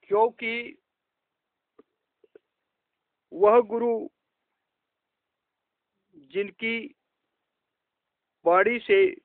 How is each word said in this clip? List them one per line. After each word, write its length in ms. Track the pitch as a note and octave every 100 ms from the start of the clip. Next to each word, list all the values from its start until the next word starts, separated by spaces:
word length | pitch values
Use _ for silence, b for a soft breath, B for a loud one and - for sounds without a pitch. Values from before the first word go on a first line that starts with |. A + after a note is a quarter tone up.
क्योंकि 760 | _ G3+ A3+ A#3 A#3 A#3 A#3+ - _ _ _ _ _ _ _ _ _ _ _ _ _ _ _ - _ _ _ _ _ _ _ _ _
वह 280 | D#3 G3+ A#3
गुरु 480 | A3 A3+ A#3+ A3+ G#3 _ _ _ _ _ _ _ _ _ _ _ _ _ _ _ _ _ _ _ _
जिनकी 800 | F3 C#3 E3 G3+ F3+ A3+ A3+ D4 _ _ _ _ _ _ _ _ _ _ _ _ _ _ _ E3
वाणी 320 | F3 G3+ A#3+
से 380 | - G3 F#3+ -